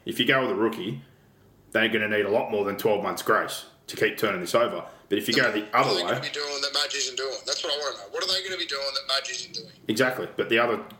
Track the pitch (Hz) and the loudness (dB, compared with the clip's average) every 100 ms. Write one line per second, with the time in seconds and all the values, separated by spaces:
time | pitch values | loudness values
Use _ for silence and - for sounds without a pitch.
0 | - 110 127 135 123 98 113 110 95 135 | -6 0 4 4 2 2 0 0 -6 -8
1 | - - _ _ _ _ _ 110 110 110 | -12 -20 _ _ _ _ _ 2 2 2
2 | 107 107 101 113 - 107 101 95 113 101 | 2 2 4 2 2 0 0 2 2 2
3 | 92 90 - 107 76 - - - - - | 0 -2 2 2 2 -6 -10 -16 -10 0
4 | 107 - 107 92 87 120 120 85 - - | 0 2 0 0 2 2 2 0 -10 -16
5 | - 101 - 113 123 104 104 117 135 - | -2 0 2 2 2 0 0 2 4 2
6 | 87 131 135 - 143 143 - 139 143 139 | 0 -2 -4 -6 -6 -4 -4 -2 -2 -2
7 | 131 123 135 120 - 147 170 147 139 127 | -4 -4 -6 -6 -6 -4 -4 -4 -4 -8
8 | - 494 - 185 - 185 339 - - - | -8 -6 -2 -2 -2 -6 -4 -4 -4 -4
9 | - - - - - - - - - 110 | -2 -2 -2 -8 -10 -12 -14 -8 -2 0
10 | 127 123 - - 104 117 117 107 - | 2 0 -4 -2 2 4 4 0 -6